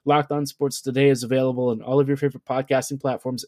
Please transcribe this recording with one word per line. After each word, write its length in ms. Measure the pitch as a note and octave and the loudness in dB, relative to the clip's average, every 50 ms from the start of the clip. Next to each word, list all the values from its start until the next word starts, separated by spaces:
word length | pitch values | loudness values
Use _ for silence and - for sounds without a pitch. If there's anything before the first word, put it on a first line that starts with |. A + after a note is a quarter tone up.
| - | 0
Locked 260 | C#3+ D3 D3+ C#3+ C#3+ | 2 2 2 2 0
On 140 | D3 D3 D3 | -2 -4 -4
Sports 360 | C#3 - - C#3+ C#3 C3+ - | -4 -4 -4 -4 -4 -4 -4
Today 280 | - C3+ A#2+ C3+ C#3 C#3+ | -6 -4 0 4 4 4
is 140 | C3+ A#2+ B2 | 4 2 0
available 460 | A2+ C3 C3 C3 C3 B2+ B2 B2+ B2 | 0 0 2 2 0 0 0 0 0
on 120 | A#2 A2 | -2 -2
all 180 | - B2 C3 C#3+ | -2 0 2 2
of 80 | C#3 | 2
your 100 | C3+ C#3+ | 2 0
favorite 280 | C#3 D3 C#3 - - _ | 0 0 -4 -4 -4 _
podcasting 540 | - B2+ C3 C3 - C#3 C3 B2+ - C#3 C3+ | -6 -4 -4 -2 0 0 0 0 -2 -8 -6
platforms 440 | - C3+ B2 A#2 - B2+ B2+ A#2+ - | -4 -4 -4 -4 -6 -8 -8 -8 -8